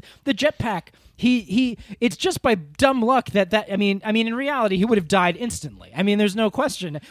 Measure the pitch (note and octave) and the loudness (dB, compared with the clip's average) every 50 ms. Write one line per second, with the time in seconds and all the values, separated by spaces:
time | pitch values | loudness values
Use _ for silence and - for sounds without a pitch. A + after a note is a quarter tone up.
0 | - - - _ - C#4 B3+ F#3 B3+ D4+ - - - A#3 G3+ E3 - - _ _ | -10 -14 -16 _ -4 -2 -2 0 0 0 0 -2 -4 -4 -4 -6 -6 -10 _ _
1 | _ - _ - - B3 B3 A#3+ G3 - F#3 B3 C4 B3 A3 - - - G3+ - | _ -20 _ 0 2 2 2 2 0 -2 0 0 0 0 -2 -6 -12 -14 -6 -2
2 | A#3+ A#3+ - - - F#4 E4 - - B3+ A3 F3+ D3+ C#3+ - - C4+ C4+ C4+ B3+ | -2 -2 -2 -2 -4 -4 -2 0 0 0 0 0 -2 -8 -4 0 2 2 2 2
3 | A3 A#3 C4 B3+ - - - G#3 F#3+ F3 G#3+ G#3+ - - G3 F#3+ G#3 G3 G3 G3 | 2 2 2 2 0 0 0 0 0 2 0 -2 0 0 -2 0 2 2 0 0
4 | - G#3+ G#3+ A3+ A3+ A3+ A3+ B3 C#4 C#4 D4 C4 A3+ G3+ F#3+ F3+ G3 A3+ A3+ G#3 | 0 0 0 0 0 0 -2 -4 -4 -2 -2 0 0 0 2 2 2 4 2 2
5 | E3+ D3 G3 F#3+ F3+ F3 E3+ E3+ A#3+ A#3 - - - C#3 G2+ - - - - C#3+ | 2 2 2 2 2 2 0 -2 -4 -6 -6 -8 -10 -12 -14 -14 -20 -10 -4 -2
6 | F#3+ G3+ G#3 G#3 G#3+ G#3 F#3 A3 A3+ G#3 - - C#4+ C4+ - - F#3 E3+ D3 D3 | 0 2 2 4 2 2 2 0 -2 0 0 0 -2 -2 -2 -6 -8 -8 -8 -10
7 | - - | -12 -8